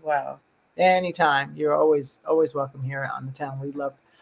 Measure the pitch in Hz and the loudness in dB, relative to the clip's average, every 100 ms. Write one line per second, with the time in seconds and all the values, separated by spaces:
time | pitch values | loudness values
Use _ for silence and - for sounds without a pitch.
0 | 156 143 135 139 _ _ _ - 180 185 | -2 -2 -2 -10 _ _ _ 2 4 4
1 | 180 170 160 139 139 147 151 147 156 151 | 2 2 2 4 0 -2 0 4 4 4
2 | 135 - - 160 156 143 135 139 131 139 | 0 -10 -2 2 2 0 -6 -6 -8 -6
3 | 135 123 131 131 147 135 143 143 139 - | -6 -8 -10 -10 -10 -8 -10 -6 -8 -8
4 | _ _ | _ _